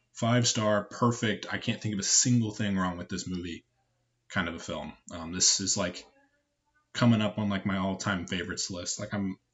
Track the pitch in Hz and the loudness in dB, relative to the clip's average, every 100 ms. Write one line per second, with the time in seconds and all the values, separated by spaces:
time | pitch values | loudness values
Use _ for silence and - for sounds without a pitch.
0 | _ - 117 123 120 110 107 104 - - | _ -4 2 4 4 2 2 2 0 2
1 | 120 117 110 95 - 98 - 104 107 101 | 2 2 0 -2 -4 -6 -4 -4 -2 -2
2 | 95 - 123 123 107 107 104 95 92 87 | 2 2 4 4 2 -2 0 2 0 -2
3 | 87 90 90 90 87 82 _ _ _ _ | -6 -6 -6 -6 -6 -10 _ _ _ _
4 | _ _ _ 101 85 82 - 80 73 - | _ _ _ -2 -2 -4 -8 -8 -8 -14
5 | - 85 82 90 - - 95 107 90 - | -14 -12 -8 2 4 4 0 0 -2 -4
6 | - _ _ _ _ _ _ _ _ - | -16 _ _ _ _ _ _ _ _ 2
7 | 120 110 107 - 104 95 98 95 95 95 | 6 6 4 0 -2 0 0 0 0 -2
8 | 104 95 85 95 87 85 - 87 90 - | -2 -2 -2 -4 -4 -6 -6 -6 -6 -6
9 | 104 104 95 95 _ | -6 -4 -4 -6 _